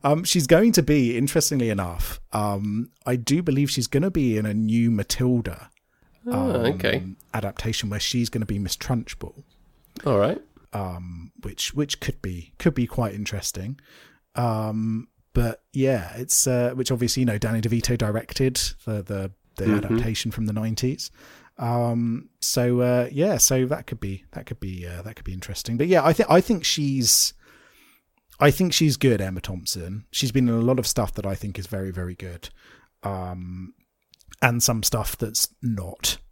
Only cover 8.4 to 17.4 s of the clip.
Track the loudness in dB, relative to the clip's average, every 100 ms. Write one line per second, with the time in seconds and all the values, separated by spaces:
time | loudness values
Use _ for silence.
8.4 | -4 -2 -4 -6 -2 -2 -2 -12 -14 -16
9.4 | -20 _ _ _ _ -8 0 2 2 0
10.4 | -8 -20 _ -8 -6 -8 -10 -12 -14 -14
11.4 | -14 -8 -6 -4 -4 -4 -6 -6 -8 -8
12.4 | -14 -2 -2 0 -2 0 -4 -4 -6 -6
13.4 | -6 -8 -8 -10 _ -20 -20 _ _ -4
14.4 | -2 -2 -2 -2 -2 -4 -8 _ _ 0
15.4 | 0 -4 _ 0 2 2 -2 -10 -2 0
16.4 | 2 2 0 0 -2 0 0 2 0 0